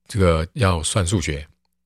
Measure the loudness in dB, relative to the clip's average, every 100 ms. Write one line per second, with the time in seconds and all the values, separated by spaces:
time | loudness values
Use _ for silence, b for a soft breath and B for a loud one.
0 | -6 2 2 2 -2 0 0 0 -2 -2
1 | 0 -2 -2 -6 -10 _ _ _